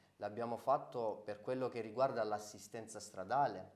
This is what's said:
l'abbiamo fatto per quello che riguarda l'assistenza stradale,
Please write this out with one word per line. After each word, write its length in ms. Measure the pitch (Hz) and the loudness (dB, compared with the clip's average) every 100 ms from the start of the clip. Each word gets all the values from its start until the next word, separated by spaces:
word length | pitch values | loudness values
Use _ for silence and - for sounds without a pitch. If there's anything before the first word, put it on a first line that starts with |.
| - _ | -20 _
l'abbiamo 400 | 104 107 117 113 | -6 -2 -2 0
fatto 640 | 127 143 139 127 110 98 - | 4 4 4 0 0 0 -4
per 160 | 101 | -6
quello 260 | - 131 123 | -2 0 0
che 140 | 117 | 0
riguarda 420 | 110 110 131 117 | -4 2 2 4
l'assistenza 760 | 107 104 - 101 - 117 110 107 | 0 0 -4 -12 -10 -10 -8 -10
stradale, 720 | - 95 95 127 135 95 95 | -10 -8 0 4 4 2 -8